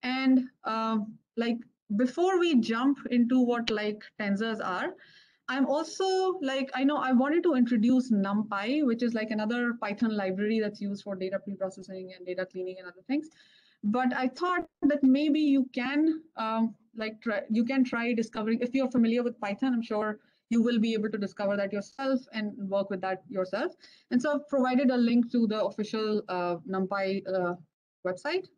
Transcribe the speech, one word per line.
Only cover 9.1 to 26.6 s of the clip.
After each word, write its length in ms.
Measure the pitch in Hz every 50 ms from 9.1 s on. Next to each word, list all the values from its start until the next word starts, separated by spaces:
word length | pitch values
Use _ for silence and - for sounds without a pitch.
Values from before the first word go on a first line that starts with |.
| 226
like, 180 | 220 220 226
another 420 | 226 214 214 214 240 240 240 240 233 -
Python 340 | - 208 202 208 240 220 214
library 440 | 208 196 190 185 185 208 214 226 220
that's 220 | 214 208 208 -
used 220 | 208 202 202 202 -
for 120 | 202 196
data 240 | 185 185 190 190 190 - -
preprocessing 680 | 196 190 190 190 190 - 185 196 190 190 185 185 185
and 100 | 185 180
data 200 | 180 180 180 185
cleaning 320 | 185 _ 190 185 185 185 185
and 80 | 180 175
other 140 | 180 - - _
things. 220 | 262 294 302 311 _ _ - _ _ _ _ _ _ _ -
But 300 | 208 214 247 254 254 254
I 120 | - 262 262
thought 400 | 254 - 339 359 359 349 349 - _ _ -
that 200 | 277 294 285 285
maybe 360 | 262 262 277 302 311 285 311
you 280 | 311 294 277 277 254 262 -
can, 480 | 254 240 254 277 294 311 320 311 320 - - _ -
um, 380 | 220 220 226 226 226 226 214 _ _ _ _
like, 240 | 220 214 220 220 220
try, 200 | - 233 208 196 - -
you 160 | 220 226 240
can 180 | 233 269 269 262
try 300 | 254 - 233 233 233 247
discovering, 460 | 220 226 - - 226 214 220 226 226
if 120 | 247 247 -
you're 180 | 269 269 254
familiar 320 | - 254 226 226 226 247 240
with 160 | 240 240 _
Python, 320 | - 202 202 202 - 262 254
I'm 80 | 233
sure 380 | 226 - 220 208 214 214 214 - _ _ _ _ _ _
you 120 | 226 233
will 180 | 220 240 240 233
be 140 | 208 233 226
able 160 | 214 202 214
to 80 | - -
discover 400 | 202 190 - - 208 196 202 202
that 160 | 202 196 202
yourself 460 | 202 202 - _ - 269 269 269 254 - -
and 220 | - 220 214 208 196 - 202 190
work 200 | 196 202 196 196
with 120 | 202 185
that 220 | 180 190 190 185 _ -
yourself. 460 | 190 190 185 185 190 208 269 359 - _ - - - _ _ _
And 100 | 240 247
so 140 | 247 311 294
I've 120 | 285 285 -
provided 440 | - 277 247 254 254 247 285 254
a 60 | 262 247
link 340 | 240 233 240 240 240 233
to 160 | - 247 226 208
the 180 | 214 220 202
official, 560 | 196 202 - 214 208 - 220 214 214 214 208 208 -
uh, 280 | 185 180 175 175 175 170